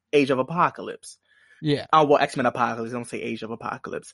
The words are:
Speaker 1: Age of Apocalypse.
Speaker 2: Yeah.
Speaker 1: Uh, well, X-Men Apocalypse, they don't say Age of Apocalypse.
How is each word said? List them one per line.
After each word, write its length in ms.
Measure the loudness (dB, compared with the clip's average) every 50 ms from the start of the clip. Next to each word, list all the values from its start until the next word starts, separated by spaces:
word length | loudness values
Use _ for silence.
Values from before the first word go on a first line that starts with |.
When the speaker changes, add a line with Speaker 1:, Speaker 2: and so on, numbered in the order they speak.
| _ 0
Speaker 1:
Age 180 | 2 2 4 4
of 100 | 2 0
Apocalypse. 760 | 0 -2 0 0 0 0 0 -4 -10 -10 -12 -12 -16 -20 -20 _ _ _ _ _ _ _ _ -6
Speaker 2:
Yeah. 260 | -2 0 0 0 0 4
Speaker 1:
Uh, 120 | 4 4 6 6
well, 120 | 6 4
X-Men 260 | 4 2 0 0 0
Apocalypse, 440 | 0 2 0 -2 -2 -2 -4 -6 -8
they 60 | -8 -8
don't 60 | -10 -8
say 140 | -10 -8
Age 200 | -6 -6 -8 -8 -8
of 80 | -12
Apocalypse. 600 | -12 -10 -8 -10 -10 -10 -10 -10 -10 -10 -12 -14